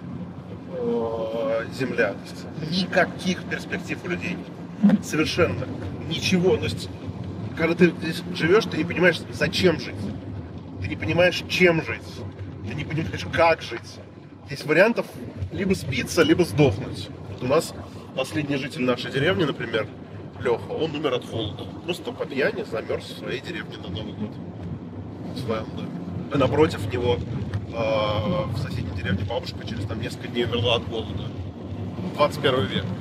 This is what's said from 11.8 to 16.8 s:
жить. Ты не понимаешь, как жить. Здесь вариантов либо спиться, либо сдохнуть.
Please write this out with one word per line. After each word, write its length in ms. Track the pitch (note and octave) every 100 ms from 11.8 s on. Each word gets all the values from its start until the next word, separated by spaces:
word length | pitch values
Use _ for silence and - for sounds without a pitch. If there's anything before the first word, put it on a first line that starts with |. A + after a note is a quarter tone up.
жить. 180 | A#2 A2 - - F#2+ - - - -
Ты 80 | -
не 80 |
понимаешь, 420 | - D3 D#3+ D3+ -
как 300 | D3 E3 D#3+
жить. 380 | - A2+ - - - - - - -
Здесь 200 | C#3 D3
вариантов 400 | D#3 G#3+ A#3 - - - - -
либо 220 | - F#3+
спиться, 480 | F#3 - B3 - F3
либо 220 | D3+ E3+
сдохнуть. 680 | E3+ D3 C#3 -